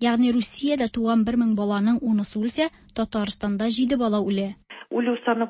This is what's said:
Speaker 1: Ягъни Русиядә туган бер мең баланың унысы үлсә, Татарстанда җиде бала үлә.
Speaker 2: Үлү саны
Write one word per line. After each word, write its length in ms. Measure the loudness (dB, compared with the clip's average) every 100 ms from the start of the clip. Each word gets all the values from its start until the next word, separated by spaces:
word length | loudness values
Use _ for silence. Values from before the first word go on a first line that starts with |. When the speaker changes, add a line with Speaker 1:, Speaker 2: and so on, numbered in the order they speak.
Speaker 1:
Ягъни 320 | 0 4 4
Русиядә 560 | 2 -2 -4 -2 0 0
туган 360 | 0 2 2
бер 120 | 2 2
мең 160 | 2
баланың 440 | 2 0 0 2 2
унысы 380 | 2 0 0 -4
үлсә, 300 | -4 0 -2 -4 -12 -6
Татарстанда 720 | -4 -2 -4 -4 -4 -2 -2
җиде 300 | 0 0 2
бала 220 | 2 0
үлә. 300 | 0 -2 -4 -8 _ -20 -6
Speaker 2:
Үлү 300 | -2 -2 -2 -2
саны 180 | 0